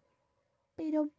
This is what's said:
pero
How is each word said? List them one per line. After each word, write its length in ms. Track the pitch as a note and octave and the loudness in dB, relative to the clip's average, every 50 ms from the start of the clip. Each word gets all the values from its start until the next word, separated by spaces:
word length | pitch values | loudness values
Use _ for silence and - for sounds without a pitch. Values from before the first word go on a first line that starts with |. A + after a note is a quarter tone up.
| _ _ _ _ _ _ _ _ _ _ _ _ _ _ _ | _ _ _ _ _ _ _ _ _ _ _ _ _ _ _
pero 320 | - D#4+ D#4 D4+ D4+ D4+ D4 - | -6 -4 0 2 2 0 0 -4